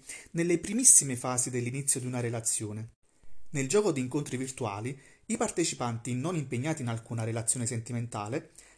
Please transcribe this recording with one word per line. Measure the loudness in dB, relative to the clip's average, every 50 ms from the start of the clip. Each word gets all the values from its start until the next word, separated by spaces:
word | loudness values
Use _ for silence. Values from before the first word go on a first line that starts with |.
| -12 -16 -16 -16 -12 -6 -2
nelle | 0 2 4 2 2
primissime | 0 0 2 6 8 10 10 8 8 4 0
fasi | -2 -2 0 0 0 0 0
dell'inizio | 0 0 0 -2 -2 -2 0 0 0 0
di | -2
una | -2 -2 -2
relazione. | -2 -2 -2 -2 -2 -2 -2 -2 -2 -4 -6 -8 -8 -10 -14 _ _ _ _ _ -8 -6 -6 -4 -4 -2
Nel | -2 -2 0
gioco | 4 4 4 4 4
di | 2 2
incontri | 0 0 0 -2 -2 -2 -2
virtuali, | -4 -4 -4 -4 -4 -4 -4 -2 -4 -4 -6 -8 -8 -14 -20 -20 _ _
i | -4 -2
partecipanti | 0 0 0 0 0 0 0 0 -2 -2 -2 -2 -2 -4 -2 -2
non | -2 0 0 -2
impegnati | -2 -2 -2 -2 -2 0 -2 -2 -2 -2
in |
alcuna | -2 -4 -4 -4 -6 -4 -2 -2
relazione | -2 -2 -2 -2 -2 -2 -2 -2
sentimentale | -2 -2 -4 -4 -4 -4 -4 -4 -4 -4 -6 -4 -4 -4 -4 -6 -8 -18 -20 -20 -20 -20